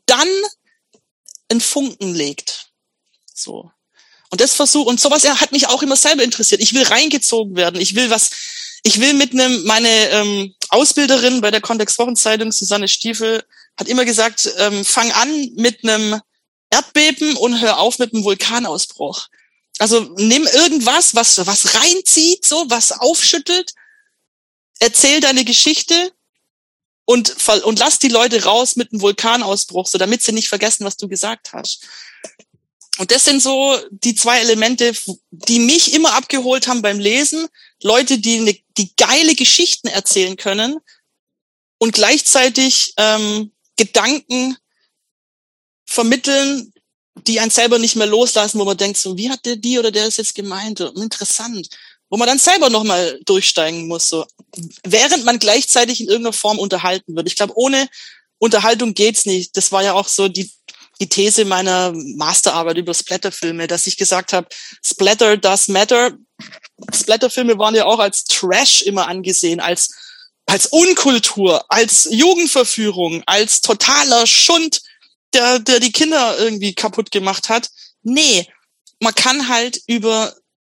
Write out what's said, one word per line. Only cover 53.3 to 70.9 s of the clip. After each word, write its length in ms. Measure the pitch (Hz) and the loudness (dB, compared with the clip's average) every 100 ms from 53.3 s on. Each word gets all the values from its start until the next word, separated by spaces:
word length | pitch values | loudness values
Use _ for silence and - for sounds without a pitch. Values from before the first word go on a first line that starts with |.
| 196 - - 160 165 165 | 2 2 0 -2 -4 -8
muss, 220 | 170 - | -4 -2
so, 160 | 160 - _ _ - 170 - | -4 -8 _ _ -16 -16 -14
während 420 | 190 214 277 330 240 | 0 2 2 2 0
man 140 | 240 | 0
gleichzeitig 640 | 208 233 - 254 240 240 | 2 0 2 0 0 -2
in 60 | 220 | -2
irgendeiner 260 | 226 233 | -2 -2
Form 260 | 220 208 214 | -4 -2 -2
unterhalten 560 | 196 180 180 190 - 165 | -4 -4 -2 -4 -6 -6
wird. 120 | 165 | -6
Ich 80 | - | -4
glaub, 160 | 202 220 | -4 0
ohne 320 | 262 269 269 - - - _ _ | 0 0 -2 -8 -20 -20 _ _
Unterhaltung 540 | 226 214 214 233 240 | 2 4 2 2 -2
geht's 320 | 202 214 214 208 | 2 0 2 -2
nicht. 320 | 185 175 - | -2 -4 -4
Das 140 | - | -2
war 120 | 190 | 0
ja 100 | 196 | 2
auch 140 | 190 196 | 0 0
so 200 | - 196 | -2 -2
die, 240 | 185 190 _ - - - _ | -2 -10 _ -20 -20 -20 _
die 100 | 196 | -4
These 360 | - 208 220 202 | 0 2 2 0
meiner 480 | 185 190 185 180 | 0 0 0 -2
Masterarbeit 840 | 165 139 139 151 180 196 165 165 165 | -4 -12 -6 -2 0 0 0 -2 -4
über 160 | 175 | -4
Splatterfilme, 760 | 170 - 190 196 - 170 165 165 | -6 -6 -6 -6 -6 -6 -6 -4
dass 200 | 170 - | -4 -4
ich 100 | - | -2
gesagt 360 | 190 185 185 | -2 -2 -2
hab, 200 | 185 175 - - - - | -4 -4 -16 -20 -10 -8
Splatter 520 | - 196 220 220 208 | 0 2 4 4 4
does 300 | 190 196 - | 2 2 2
matter. 500 | 190 220 240 247 - _ _ - - - _ - | 2 4 2 2 -2 _ _ -20 -20 -20 _ -6
Splatterfilme 640 | - - 220 247 254 240 208 | -4 0 0 0 0 0 2
waren 180 | 214 220 | 2 2
ja 100 | 202 | 2
auch 140 | 226 | 2
als 240 | 202 - | 0 -2
Trash 600 | - - 185 190 269 - | -2 -2 0 0 2 2
immer 240 | 196 196 170 | 0 -2 -4
angesehen, 520 | 185 180 180 170 170 | -4 -4 -2 -2 -2
als, 340 | - 180 - - - - - _ - | -4 -2 -4 -6 -20 -20 -20 _ -4
als 220 | 190 - | -2 2
Unkultur, 960 | 311 359 | 4 4